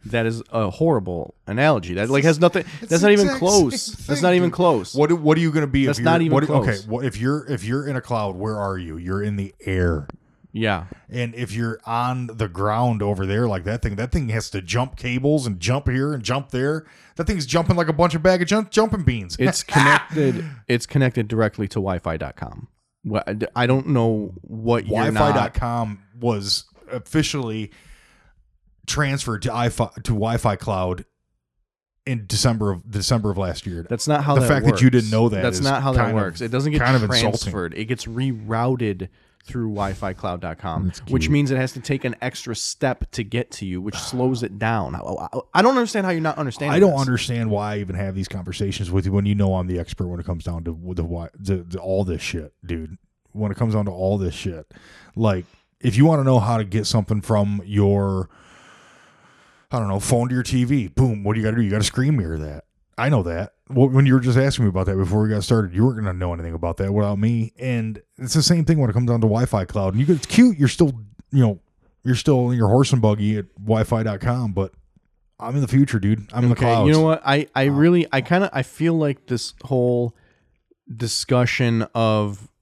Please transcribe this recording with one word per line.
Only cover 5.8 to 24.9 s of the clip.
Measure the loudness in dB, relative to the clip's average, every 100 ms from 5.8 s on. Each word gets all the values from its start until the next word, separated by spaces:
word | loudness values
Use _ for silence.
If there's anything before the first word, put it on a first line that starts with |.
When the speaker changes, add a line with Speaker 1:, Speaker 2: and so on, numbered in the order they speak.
| 2
Speaker 1:
That's | 2
Speaker 2:
if | 2
Speaker 1:
not |
Speaker 2:
you're, | 2
Speaker 1:
even | 4
Speaker 2:
what, | 2 4
Speaker 1:
close. | 2 2
Speaker 2:
okay, | -2 -4
well, | -4 -4
if | -2
you're, | -2 -2 -4
if | -8
you're | -4 -4 -4
in | -6
a |
cloud, | -4 -4 -2 -4
where | -6 -4
are | -4 -4
you? | -8 -10
You're | -4 -2
in | -2 -4
the | -8 _
air. | -4 0 2 0 -6 -16 _ _ _
Speaker 1:
Yeah. | -4 -2 -2 -6 -18 -12
Speaker 2:
And | -6 -6 -6
if | -8
you're | -4 -4 -6 -6
on | -4 -2 -4 -6
the | -6 -6
ground | -2 0 2 2 0
over | -2 -2 0
there, | 0 0
like, | -2 -4
that | -4
thing, | -4 -4
that | -2
thing | -2 -2
has | -4 -4
to | -8
jump | -4 -2 -2 -6
cables | -6 -2 2 0 0
and | -4
jump | -2 0 0
here | 0 -2
and | -4
jump | -4 -4 -4
there. | -2 -2 -2 -8 -20 -20 -6
That | -2
thing's | -2 0
jumping | 0 2 2
like | 2
a |
bunch | 2 2 4
of |
bag | 4 4
of | 2
jump, | 0 2
jumping | 2 2 2
beans. | 0 0 -6 0
Speaker 1:
It's | 0 0
Speaker 2:
<laughs> |
Speaker 1:
connected. | 0 4 6 4 2 0 0 0 -6 -12 -2
It's | -2 0
connected | 0 2 0 -2
directly | 0 0 0 -6
to | -4
Wi-Fi | -2 -2 -4 -6
dot | -8 -10
com. | -12 -12 -18 _ _ _
What, | -6 -4 -4
I |
d-, | -6 -4 0
I | 2
don't | 2 2
know | 2 2 0 -4 -12
what | -14 -6 0 0
you're | 0